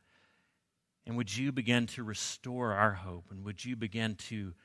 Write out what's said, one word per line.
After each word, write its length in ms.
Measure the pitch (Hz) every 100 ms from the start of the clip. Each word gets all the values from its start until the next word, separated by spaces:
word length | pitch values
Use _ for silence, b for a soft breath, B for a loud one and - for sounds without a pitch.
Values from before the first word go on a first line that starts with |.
| b b b b b b b _ _ _ 113
And 100 | 117
would 200 | 107 107
you 160 | 139
begin 360 | 135 117 120 117
to 160 | -
restore 680 | 110 101 - - 131 123 120
our 200 | 98 107
hope? 380 | 98 95 87 87
And 120 | 95 101
would 180 | 98
you 120 | 123 120
begin 400 | 110 113 113 101
to 400 | - 110 98 87